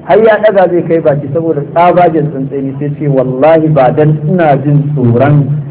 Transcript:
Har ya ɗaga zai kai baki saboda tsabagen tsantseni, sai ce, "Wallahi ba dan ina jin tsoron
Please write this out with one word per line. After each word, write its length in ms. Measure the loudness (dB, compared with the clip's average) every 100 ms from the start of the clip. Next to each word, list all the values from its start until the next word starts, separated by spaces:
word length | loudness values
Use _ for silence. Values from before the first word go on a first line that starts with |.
Har 140 | 0 2
ya 180 | 4 2
ɗaga 300 | 2 2 0
zai 120 | 0
kai 180 | -2 0
baki 280 | 0 -2 -4
saboda 280 | -4 -2 -4
tsabagen 680 | -4 0 2 4 2 0 -4
tsantseni, 440 | -6 -8 -6 -8 -6
sai 120 | -8 -4
ce, 80 | -2
"Wallahi 640 | -2 -2 0 2 2 2
ba 220 | 2 2
dan 260 | 2 0 0 -2
ina 300 | 0 0 0
jin 260 | 0 0 0
tsoron 560 | 0 0 2 2 2 0 -4 -6